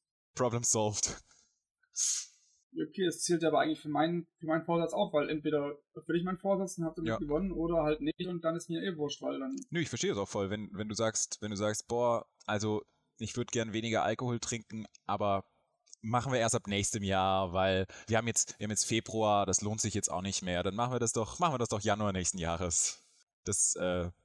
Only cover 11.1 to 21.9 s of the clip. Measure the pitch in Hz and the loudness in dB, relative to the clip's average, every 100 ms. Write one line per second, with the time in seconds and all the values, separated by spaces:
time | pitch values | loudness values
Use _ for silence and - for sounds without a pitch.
11.1 | - - - 107 101 107 107 - 117 120 | 0 -4 -6 -6 -2 -2 -2 -2 0 2
12.1 | 117 - _ - 107 107 107 - _ _ | 2 -2 _ -4 -2 0 -2 -4 _ _
13.1 | - 110 123 113 120 113 110 113 110 90 | -10 -6 -4 -2 0 0 -2 0 2 2
14.1 | 110 123 117 - 117 - 110 107 - - | 0 -2 -2 -4 -6 -6 -10 -10 -12 -6
15.1 | 101 104 98 - _ _ _ _ - 110 | -2 2 0 -2 _ _ _ _ -10 -2
16.1 | 120 117 127 113 113 - 101 104 107 98 | 0 2 2 2 2 0 0 0 0 0
17.1 | 95 95 95 95 92 95 95 95 - - | 2 4 4 2 2 4 4 0 -6 -2
18.1 | 113 117 - - - 107 104 - 113 - | 0 2 0 -2 -4 -4 -2 0 0 0
19.1 | 110 107 101 95 92 104 110 110 101 - | 0 4 4 4 0 0 -2 -2 -2 -2
20.1 | 87 98 - 90 87 95 101 123 123 117 | -2 -4 -4 -2 0 0 0 -2 0 0
21.1 | 120 110 - 170 131 113 107 104 | 0 -2 0 0 0 0 0 0